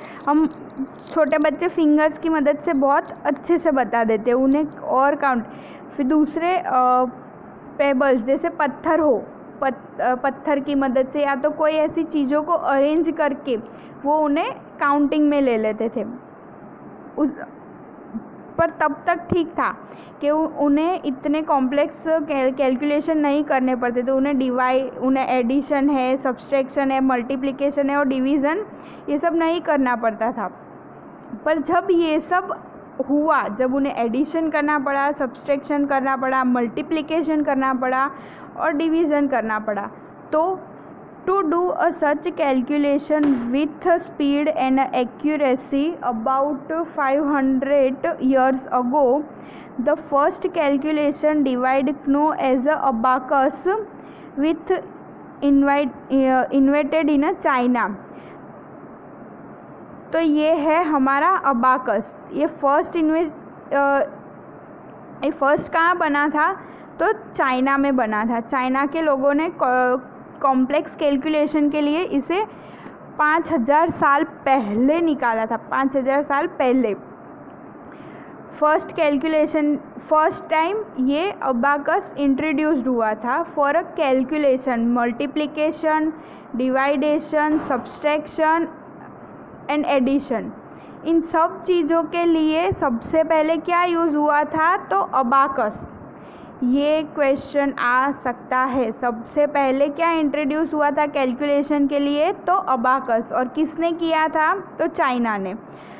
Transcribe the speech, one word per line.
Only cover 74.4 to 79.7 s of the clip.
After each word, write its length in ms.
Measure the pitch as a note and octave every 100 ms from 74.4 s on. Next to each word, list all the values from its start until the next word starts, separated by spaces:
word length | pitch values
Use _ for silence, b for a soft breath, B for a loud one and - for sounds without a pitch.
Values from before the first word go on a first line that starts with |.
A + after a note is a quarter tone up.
| - C4 G#3 G#3 C4 E4
निकाला 460 | E4+ C#4+ B3 A3+ A3
था, 100 | A#3
पाँच 400 | - C4 C#4 C4+
हज़ार 260 | B3+ C4+
साल 240 | C#4+ C#4 E4+
पहले। 480 | - C4 C4 A3+ F#3+ - - - - - - - - - B B B B B - -
फर्स्ट 320 | D4+ D#4+ -
कैलकुलेशन, 840 | - D4+ C#4+ D#4+ D#4 D4+ D#4 D4